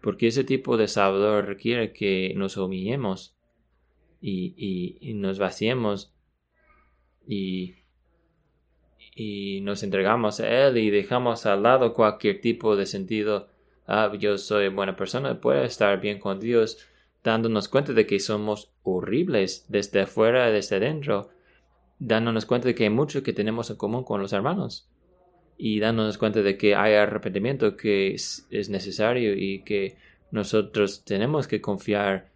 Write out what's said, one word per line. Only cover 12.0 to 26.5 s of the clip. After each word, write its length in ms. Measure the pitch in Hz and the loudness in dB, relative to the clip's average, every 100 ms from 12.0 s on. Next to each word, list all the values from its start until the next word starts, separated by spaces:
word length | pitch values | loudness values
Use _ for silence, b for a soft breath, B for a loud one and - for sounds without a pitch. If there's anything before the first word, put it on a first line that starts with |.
| 107 104 107 98 | 2 4 -2 0
tipo 340 | 117 113 - | -2 0 2
de 120 | 104 98 | 2 0
sentido. 640 | 101 95 110 104 104 95 b b b - | -4 -4 -2 0 -2 -4 b b b -2
"Ah, 260 | 104 107 104 | 0 2 0
yo 200 | 104 101 | -2 -2
soy 300 | - 107 101 | 0 0 2
buena 280 | 95 98 92 | 0 -4 -4
persona", 440 | 98 123 139 120 | -6 -4 -4 -2
puede 240 | 120 139 123 | 2 2 0
estar 340 | - 104 98 | 2 2 2
bien 180 | 104 101 | -2 -6
con 220 | 101 98 | -6 -6
Dios, 380 | 110 120 110 - b b b _ | 0 2 2 -2 b b b _
dándonos 460 | - 113 113 110 98 | -2 0 2 -2 0
cuenta 240 | 131 143 | -2 2
de 140 | 117 104 | 2 4
que 120 | 101 | 2
somos 540 | - 107 107 104 - _ | 0 -2 -2 -6 -8 _
horribles 840 | - 92 87 113 180 123 95 - _ | -4 -4 -2 -2 0 0 0 -4 _
desde 320 | 104 98 101 | -2 0 0
afuera, 500 | 95 - 110 123 120 | 0 2 4 6 4
desde 300 | 107 95 98 | 2 0 -2
dentro, 480 | 117 151 143 101 - b b b b _ _ _ | 0 -4 -2 -4 -4 b b b b _ _ _
dándonos 440 | 123 110 117 110 | 0 2 2 -2
cuenta 220 | 107 120 123 | 0 0 0
de 80 | |
que 80 | 120 | 2
hay 80 | 107 | 2
mucho 320 | 110 147 143 | 2 0 -2
que 100 | 135 | -4
tenemos 380 | - 107 113 113 | -2 -2 -2 -6
en 60 | 107 | -6
común 260 | 104 120 | -4 -4
con 180 | 127 104 | -4 -4
los 120 | 98 | -2
hermanos 560 | 104 113 190 127 - _ _ _ _ _ _ _ _ | -2 -2 -2 -6 -10 _ _ _ _ _ _ _ _
y 220 | 110 107 | -2 0
dándonos 400 | 110 113 110 104 | 0 2 0 0
cuenta 240 | 110 107 | 0 2
de 140 | 101 | 2